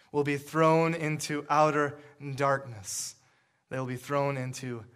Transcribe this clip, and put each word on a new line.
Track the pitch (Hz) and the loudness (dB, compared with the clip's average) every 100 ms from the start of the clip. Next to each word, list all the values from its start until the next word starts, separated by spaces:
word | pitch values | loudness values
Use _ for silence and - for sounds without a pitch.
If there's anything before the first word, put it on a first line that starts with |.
| _ | _
will | 147 | -2
be | 143 143 | 0 -2
thrown | 143 151 160 160 165 | -2 4 6 6 2
into | 165 156 151 - 147 - | 0 -2 -4 -4 -6 2
outer | 151 156 147 147 143 - - 143 135 | 4 6 4 0 -2 -18 -14 -10 0
darkness. | 139 135 127 107 98 - - - _ _ _ _ - | 2 2 -2 -14 -10 -10 -10 -14 _ _ _ _ -10
They | 131 | -6
will | 127 | -6
be | 127 | -6
thrown | 123 143 139 135 | -2 0 0 -2
into | 127 127 127 117 104 | -6 -8 -8 -10 -12